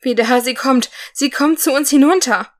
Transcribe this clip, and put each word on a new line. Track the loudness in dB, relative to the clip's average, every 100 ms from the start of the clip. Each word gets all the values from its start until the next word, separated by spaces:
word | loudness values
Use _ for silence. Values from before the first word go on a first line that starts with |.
Wieder, | -4 -2 0 0
sie | 0
kommt, | -4 0 0 0 -10 -20
sie | -6 -4
kommt | 0 0 0
zu | 0
uns | -2 0
hinunter | 4 4 4 0 -4 -4 _